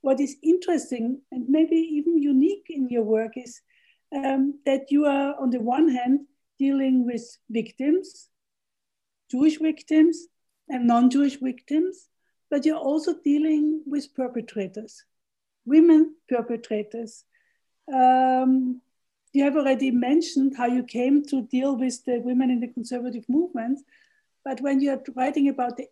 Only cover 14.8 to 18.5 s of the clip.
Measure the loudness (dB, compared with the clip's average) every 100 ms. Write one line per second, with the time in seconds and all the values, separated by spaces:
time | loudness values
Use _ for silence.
14.8 | -18 -20 _ _ _ _ _ _ 2 6
15.8 | 8 6 4 -2 _ -4 -4 -8 -6 -8
16.8 | -6 -12 -14 -16 _ _ _ _ _ _
17.8 | -6 2 4 4 2 2 2